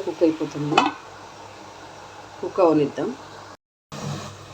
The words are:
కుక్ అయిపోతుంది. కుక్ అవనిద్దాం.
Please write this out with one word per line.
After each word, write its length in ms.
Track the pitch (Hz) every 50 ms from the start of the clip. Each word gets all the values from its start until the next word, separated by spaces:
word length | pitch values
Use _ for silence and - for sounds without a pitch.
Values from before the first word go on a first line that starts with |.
| 196
కుక్ 180 | 180 160 - 175 160
అయిపోతుంది. 500 | 156 - 156 147 - 147 147 147 160 - - - - - - - - - - - - - - - - - - - - - - - - - - - - - - - - -
కుక్ 200 | 190 175 - 196 180
అవనిద్దాం. 440 | 165 151 151 143 - - 139 156 220 254 - - - - - - - - - _ _ _ _ _ _ - - - - - - - - - - - -